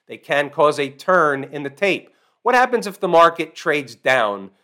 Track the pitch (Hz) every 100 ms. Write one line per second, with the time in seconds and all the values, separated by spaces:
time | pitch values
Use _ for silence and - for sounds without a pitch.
0 | _ 117 - 147 143 143 147 147 139 135
1 | - 180 151 139 135 143 139 135 202 175
2 | - _ _ _ 226 247 247 240 196 190
3 | 185 170 170 165 160 - 170 151 131 110
4 | 139 131 107 101 98 _